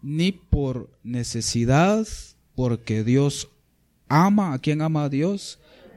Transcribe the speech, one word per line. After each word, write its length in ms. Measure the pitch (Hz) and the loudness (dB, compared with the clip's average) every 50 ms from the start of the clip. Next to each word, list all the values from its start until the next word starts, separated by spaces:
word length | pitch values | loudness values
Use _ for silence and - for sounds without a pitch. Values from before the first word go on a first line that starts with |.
ni 300 | - 139 151 160 170 196 | -10 -6 -2 0 0 0
por 580 | 196 - _ - - 147 139 131 123 120 - - _ _ - | -2 -4 _ -2 0 0 0 -2 -4 -6 -8 -12 _ _ -12
necesidad, 1040 | 113 123 120 117 - - 117 110 - - 117 117 120 135 151 175 196 214 220 220 - - - - - _ _ _ _ - | -8 -6 -6 -4 -4 -6 -6 -4 -2 -2 0 2 4 4 4 4 4 2 0 -2 -4 -8 -14 -16 -18 _ _ _ _ -6
porque 480 | - 127 120 117 110 - - 110 110 107 | -4 -2 -2 -2 -2 -4 -4 -2 -2 0
Dios 460 | 113 127 135 143 143 139 - - - _ _ _ _ _ _ _ _ _ _ _ - | 2 2 2 2 0 -2 -4 -10 -14 _ _ _ _ _ _ _ _ _ _ _ 0
ama. 460 | 135 156 180 202 208 208 196 170 135 | 4 4 4 4 4 2 2 0 -2
¿A 60 | - | -4
quién 220 | - 156 147 156 | -2 -2 0 0
ama 240 | 156 160 160 151 147 | 0 0 0 0 -2
a 40 | 139 | -2
Dios? 500 | 139 135 160 190 202 196 - - - _ _ _ - - - - - | -2 -2 -2 -2 -2 -4 -8 -12 -18 _ _ _ -20 -20 -20 -20 -20